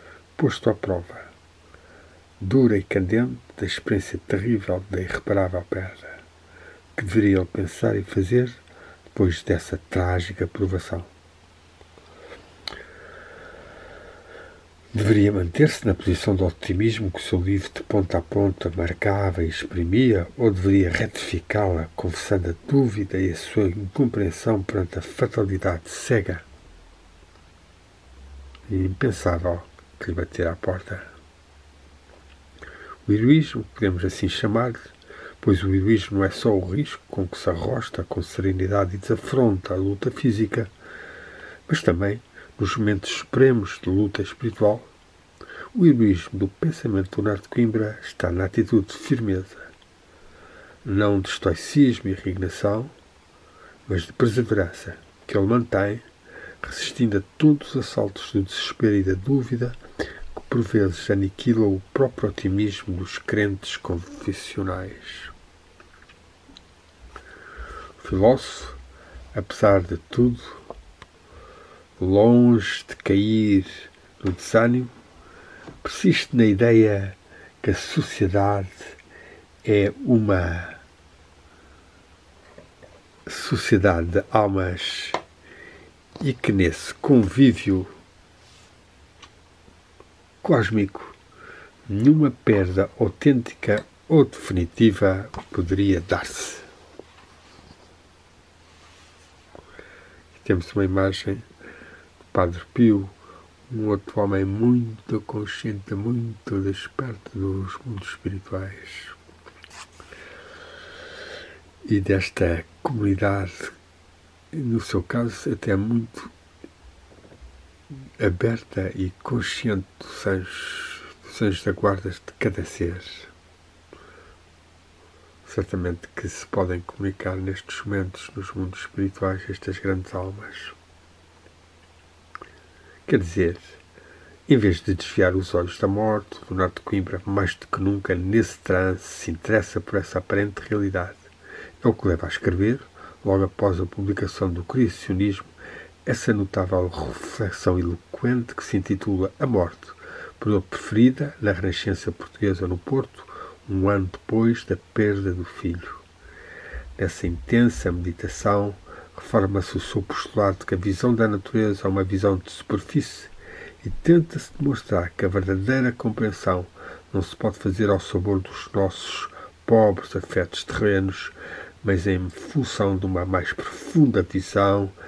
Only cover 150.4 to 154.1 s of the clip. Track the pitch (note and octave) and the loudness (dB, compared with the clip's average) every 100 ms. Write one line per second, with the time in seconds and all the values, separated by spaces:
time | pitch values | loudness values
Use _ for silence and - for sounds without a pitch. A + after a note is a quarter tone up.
150.4 | G#2+ G2+ F#2 - - G#2+ B2 B2+ D3 - | 0 0 0 -8 -2 6 6 6 -4 -2
151.4 | G#2 F2 F#2+ F2 - F#2 - - - - | -2 0 -2 -2 -2 -2 -4 -8 -12 -2
152.4 | G2+ F#2 F#2 F2+ - C3+ - - - - | -2 0 -2 -4 -2 -2 -2 -8 -18 -16
153.4 | - - - F#2+ G2 G2+ F#2 | -16 -16 -6 0 2 2 0